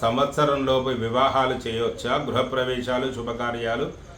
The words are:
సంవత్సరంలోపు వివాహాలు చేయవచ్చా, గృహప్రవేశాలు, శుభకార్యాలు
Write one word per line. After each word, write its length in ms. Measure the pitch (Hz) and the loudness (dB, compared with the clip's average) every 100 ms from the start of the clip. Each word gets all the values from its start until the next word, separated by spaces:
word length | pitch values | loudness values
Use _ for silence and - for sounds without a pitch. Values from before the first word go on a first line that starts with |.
సంవత్సరంలోపు 880 | 113 123 139 151 147 139 135 131 131 | 0 2 2 2 2 2 2 2 2
వివాహాలు 760 | 123 113 123 135 135 127 123 117 | -2 0 2 4 4 2 0 -4
చేయవచ్చా, 480 | 113 117 - 120 147 | -2 -2 -2 -2 -2
గృహప్రవేశాలు, 1000 | 127 113 127 131 127 123 123 127 131 | 0 0 0 0 0 -2 -2 -2 -2
శుభకార్యాలు 760 | 123 117 117 120 120 113 117 147 - - | -4 -6 -4 -4 -2 -2 -2 -4 -6 -16